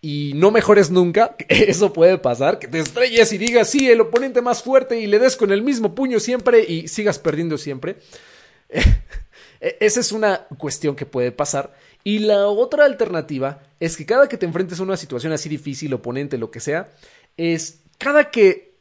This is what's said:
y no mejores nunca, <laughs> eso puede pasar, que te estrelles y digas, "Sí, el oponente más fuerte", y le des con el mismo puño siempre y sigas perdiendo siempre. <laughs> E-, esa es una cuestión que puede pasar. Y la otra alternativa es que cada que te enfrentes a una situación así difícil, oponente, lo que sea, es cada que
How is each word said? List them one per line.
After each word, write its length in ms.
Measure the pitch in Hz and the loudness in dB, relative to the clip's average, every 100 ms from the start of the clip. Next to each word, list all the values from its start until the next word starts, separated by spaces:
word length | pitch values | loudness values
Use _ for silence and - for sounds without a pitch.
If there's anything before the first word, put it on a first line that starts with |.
y 340 | 156 147 147 | -8 -6 -6
no 180 | 143 190 | 2 4
mejores 400 | 226 - 208 165 | 4 4 4 4
nunca, 420 | 180 175 170 226 - | 4 2 2 0 -2
<laughs> 60 | - | 0
eso 440 | 196 202 175 202 | 2 4 2 0
puede 240 | 165 170 185 | 4 4 4
pasar, 420 | 131 120 135 165 | -2 0 -2 -2
que 80 | 120 | -6
te 100 | 160 | -6
estrelles 540 | 151 240 254 226 226 | -6 -2 0 4 2
y 60 | 202 | 2
digas, 300 | 226 240 220 | 2 2 2
"Sí, 220 | 285 262 | 2 4
el 100 | 226 | 4
oponente 400 | 220 240 269 247 | 4 0 0 -2
más 220 | 240 240 | -2 -4
fuerte", 380 | - 262 262 233 | 2 2 2 -4
y 80 | 214 | 0
le 100 | 208 | 2
des 160 | 254 - | 2 2
con 140 | 202 | 0
el 120 | 196 | 0
mismo 340 | 247 254 214 175 | 0 -2 -2 -2
puño 240 | 269 233 | -2 -2
siempre 420 | - 247 262 240 | -2 -2 4 4
y 240 | 175 165 160 | 4 -4 -6
sigas 320 | - 208 - | -4 -4 -2
perdiendo 400 | 165 147 170 151 | -4 -4 -4 -6
siempre. 380 | 147 131 156 196 _ - _ _ _ _ _ | -8 -10 -10 -12 _ -20 _ _ _ _ _
<laughs> 80 | - - - - - - _ _ _ | 2 2 2 -2 -16 -16 _ _ _
E-, 200 | 170 - | -8 -2
esa 200 | 214 226 | -2 0
es 120 | - | -4
una 340 | 220 214 190 - 131 | -2 -2 -2 -8 -12
cuestión 360 | 147 - 151 | -10 -4 -6
que 120 | 139 135 | -6 -8
puede 260 | 131 123 | -4 -4
pasar. 420 | 120 143 143 143 _ _ _ | -4 -4 -4 -8 _ _ _
Y 160 | - 214 | -6 -2
la 260 | 214 202 202 | 2 2 2
otra 380 | 208 247 294 | 0 -2 4
alternativa 760 | 285 - 220 170 156 139 135 147 _ _ | 2 2 -4 -4 -6 -6 -6 -8 _ _
es 160 | 165 - | -8 -8
que 80 | |
cada 240 | 151 240 277 | -2 2 2
que 80 | 233 | 2
te 80 | |
enfrentes 340 | 175 185 185 175 | -6 -4 -6 -6
a 40 | |
una 160 | 190 190 | -6 -6
situación 340 | - 123 151 | -6 -8 -6
así 160 | 156 156 | -6 -6
difícil, 460 | 147 147 135 151 | -10 -10 -10 -8
oponente, 420 | 131 120 123 143 135 | -6 -6 -8 -6 -6
lo 140 | 110 | -8
que 100 | 117 | -10
sea, 320 | 143 156 202 _ _ _ _ - | -6 -6 -8 _ _ _ _ -6
es 420 | 170 165 160 _ _ _ | -4 -4 -6 _ _ _
cada 340 | 269 294 294 | 0 2 2
que 440 | 240 196 175 _ _ | 4 4 4 _ _